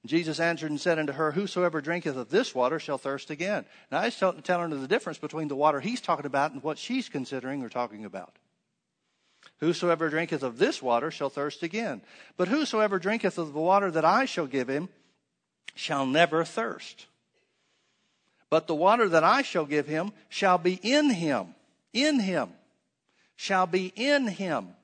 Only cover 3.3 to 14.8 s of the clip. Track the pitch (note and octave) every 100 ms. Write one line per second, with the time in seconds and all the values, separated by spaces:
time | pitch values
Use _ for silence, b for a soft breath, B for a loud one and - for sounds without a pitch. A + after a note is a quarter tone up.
3.3 | D3+ F#3 G3 - B B D3 A3+ - F#3
4.3 | D#3+ - F3+ E3+ C#3+ C3+ - F3+ D#3 D3+
5.3 | D#3 D3+ C3+ D3+ C#3+ D#3 A#3+ - D#3 C#3+
6.3 | C#3+ D3+ C3+ D#3 D3 - B3+ - D3 B2
7.3 | C3+ B2+ C#3 A#2 B2 A#2+ G#2+ G#2 F#2+ E2
8.3 | _ _ _ _ _ _ _ b b b
9.3 | b b _ D#3 E3 F3 E3 D#3+ D#3 E3+
10.3 | D#3 C3 A#2 G#3 - B2+ A#2+ D3+ D3+ C#3
11.3 | D3 C#3+ - E3+ G3+ A3 A2+ B B B
12.3 | - F3+ C#4+ C#4+ A3 G#3+ G3 F3+ A3 F#3+
13.3 | - C#3+ C#3+ E3 G3 G3 D#3+ D#3 A3 C4+
14.3 | - C#3+ C3+ B2 C#3